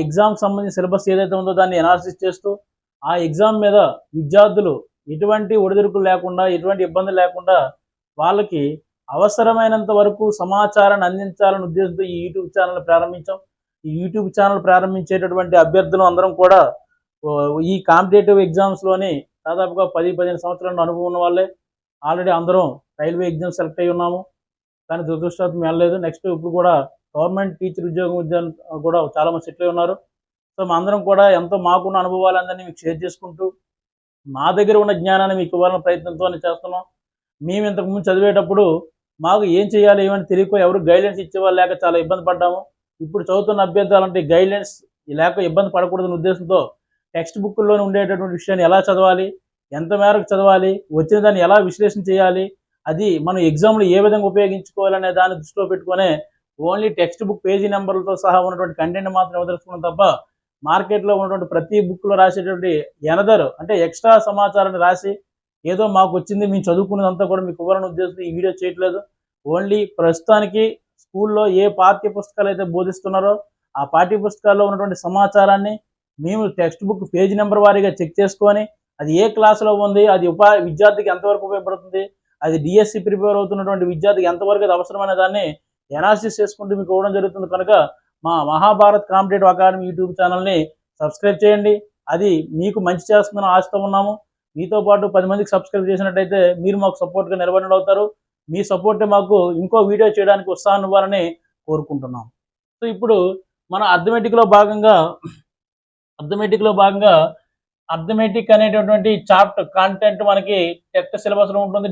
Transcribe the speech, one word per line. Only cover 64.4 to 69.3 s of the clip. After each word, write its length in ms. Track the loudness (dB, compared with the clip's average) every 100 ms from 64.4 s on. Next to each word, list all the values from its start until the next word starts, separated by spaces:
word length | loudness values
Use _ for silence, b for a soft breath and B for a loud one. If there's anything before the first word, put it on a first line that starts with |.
| 0 2 0 2 0
రాసి 280 | 0 -4 -10 _ _ _ _ -6
ఏదో 120 | -2 0 2
మాకు 140 | 2 0
వచ్చింది 260 | -6 -4 -2
మేము 140 | -2 0
చదువుకున్నదంతా 540 | 0 -2 -2 -2 -2 -2
కూడా 120 | -2 -4
మీకు 120 | -8
ఇవ్వాలనే 240 | -2 -2 -2
ఉద్దేశంతో 300 | -6 -8 -8 -10
ఈ 40 | -4
వీడియో 160 | -4 -4
చేయట్లేదు. 380 | -8 -4 -6 -6 -12 _ _